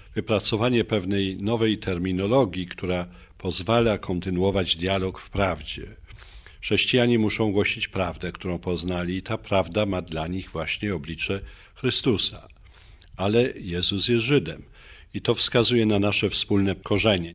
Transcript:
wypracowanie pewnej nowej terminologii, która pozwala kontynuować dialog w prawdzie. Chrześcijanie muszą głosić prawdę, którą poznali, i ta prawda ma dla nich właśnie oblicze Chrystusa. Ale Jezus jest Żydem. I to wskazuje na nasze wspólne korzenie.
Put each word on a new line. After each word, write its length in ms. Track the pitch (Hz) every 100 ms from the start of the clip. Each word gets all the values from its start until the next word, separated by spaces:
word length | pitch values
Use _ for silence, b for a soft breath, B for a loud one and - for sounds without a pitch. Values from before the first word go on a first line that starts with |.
| b -
wypracowanie 680 | - 107 - 107 120 120
pewnej 540 | 107 107 90 101 98 95
nowej 400 | 101 117 113 104
terminologii, 880 | 98 90 92 92 98 131 117 90 90
która 420 | - 92 90 87 B B -
pozwala 600 | 92 - 90 117 117 101
kontynuować 800 | - 90 92 90 95 98 90 82
dialog 440 | 90 95 95 87
w 100 | -
prawdzie. 580 | 98 98 80 - - - - B B B B B B
Chrześcijanie 580 | - 196 - 123 120 120
muszą 320 | 107 107 110
głosić 360 | 98 101 113 -
prawdę, 440 | 95 90 82 90
którą 280 | - 95 87
poznali, 560 | 92 87 87 90 87 92
i 60 |
ta 160 | - 113
prawda 480 | - 98 85 92 104
ma 160 | 92
dla 260 | 82 78 80
nich 220 | 92 87
właśnie 440 | 82 78 - 104 90
oblicze 460 | 73 80 - 98 B B B -
Chrystusa. 720 | 127 - 139 98 - - - - b b b b b -
Ale 360 | 95 113 127 -
Jezus 520 | 101 85 90 101 104
jest 180 | 117 113
Żydem. 380 | 143 80 76 - b b b b
I 80 | 101
to 140 | - 113
wskazuje 500 | - 123 110 123 110
na 140 | 101
nasze 300 | 101 98 101
wspólne 460 | - - 104 98 92
korzenie. 580 | - 104 107 95 82